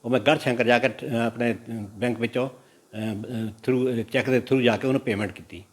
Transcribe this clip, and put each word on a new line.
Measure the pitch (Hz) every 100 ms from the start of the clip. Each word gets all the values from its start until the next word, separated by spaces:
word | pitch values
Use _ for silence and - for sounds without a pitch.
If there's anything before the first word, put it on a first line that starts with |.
ਉਹ | 120
ਮੈਂ | 123
ਗੜ੍ਹਸ਼ੰਕਰ | 113 151 139 120
ਜਾ | 117 120
ਕੇ, | 127
ਅ, | 113 135 117 117
ਆਪਣੇ | 117 120 104 -
ਬੈਂਕ | 113 101 101 120 110
ਵਿੱਚੋਂ, | 117 127 135
ਅ, | - _ _ _ 107
ਅ, | 110 104 113 117 110
through, | 107 - 127 127 117
ਅ, | 110
ਚੈੱਕ | 131 127
ਦੇ | 127
through | 120 131
ਜਾ | 120 104
ਕੇ | 135
ਉਹਨੂੰ | 135
ਪੇਮੈਂਟ | - 101 101
ਕੀਤੀ। | - 80 87 95